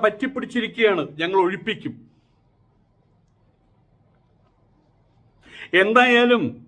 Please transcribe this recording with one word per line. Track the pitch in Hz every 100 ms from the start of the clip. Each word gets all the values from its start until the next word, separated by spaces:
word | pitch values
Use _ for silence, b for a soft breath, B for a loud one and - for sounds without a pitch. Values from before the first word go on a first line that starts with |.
പറ്റിപ്പിടിച്ചിരിക്കുകയാണ്, | 214 214 269 254 - 240 220 233 214 175 139 151
"ഞങ്ങൾ | 175 196
ഒഴിപ്പിക്കും." | 180 190 226 196 123 113 - _ _ _ _ _ _ _ _ _ _ _ _ _ _ _ _ _ _ _ _ _ _ _ _ _ _ _ _ _ _ _ _ _ B B B 175
എന്തായാലും | 202 240 247 240 240 233 123 -